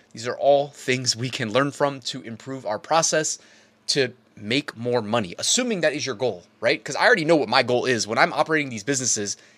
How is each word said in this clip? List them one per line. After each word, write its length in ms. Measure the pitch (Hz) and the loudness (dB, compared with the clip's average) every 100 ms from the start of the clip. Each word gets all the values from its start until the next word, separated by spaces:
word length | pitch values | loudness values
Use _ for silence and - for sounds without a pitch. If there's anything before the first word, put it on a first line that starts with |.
| _ | _
These 160 | 117 120 | -10 -8
are 80 | - | 0
all 320 | 135 143 143 | 4 4 2
things 480 | - - 127 123 113 | -6 -2 0 0 -4
we 140 | 127 | -6
can 220 | 117 113 | -4 -2
learn 200 | 113 143 | 0 0
from 280 | - 143 139 | 0 -2 -2
to 220 | - 135 | -8 -10
improve 420 | 110 113 - 135 | -12 -14 -12 -10
our 140 | 113 107 | -6 -6
process 600 | - 160 165 156 151 - - - _ _ - | 0 2 2 0 -2 -6 -12 -20 _ _ -4
to 240 | 147 123 - _ - | 0 0 -4 _ -14
make 400 | 104 135 - 110 | -2 -2 -2 -6
more 260 | 120 120 | -2 -2
money, 320 | 104 117 90 - | 0 -2 -2 -4
assuming 420 | - - 254 196 | 0 0 0 0
that 120 | 156 | 0
is 140 | 143 127 | 0 -6
your 80 | |
goal, 300 | 104 127 90 - _ | -2 -2 -4 -12 _
right? 220 | 113 151 | 0 0
'Cause 140 | - 123 | -4 0
I 100 | 196 | 4
already 180 | 226 | 4
know 120 | 151 160 | 4 2
what 120 | 110 | 6
my 140 | 131 | 4
goal 220 | 120 123 | 4 2
is. 220 | 123 117 101 | 2 0 0
When 120 | 117 | 2
I'm 140 | 170 | 2
operating 380 | 127 160 156 139 | 2 0 0 -2
these 140 | 110 | -6
businesses, 520 | 98 135 123 - 101 - - | -4 -2 -2 -2 -4 -8 -16